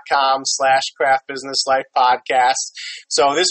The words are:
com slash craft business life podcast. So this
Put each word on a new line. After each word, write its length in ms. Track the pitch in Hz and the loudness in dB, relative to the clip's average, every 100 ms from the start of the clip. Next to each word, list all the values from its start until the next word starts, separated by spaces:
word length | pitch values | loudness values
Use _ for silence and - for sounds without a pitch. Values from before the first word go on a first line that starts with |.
| - | 0
com 300 | 151 135 135 135 | 0 2 0 -2
slash 380 | - 135 135 - - | -2 2 2 0 -2
craft 320 | 143 131 - | 0 0 -2
business 360 | 135 135 127 - | -12 -8 -6 -2
life 180 | 131 - - | -2 -2 0
podcast. 760 | 127 123 - 135 127 131 - - - - - | 2 0 0 0 2 0 -6 -12 -16 -16 -6
So 260 | - 143 147 | 0 2 2
this 140 | 180 | 0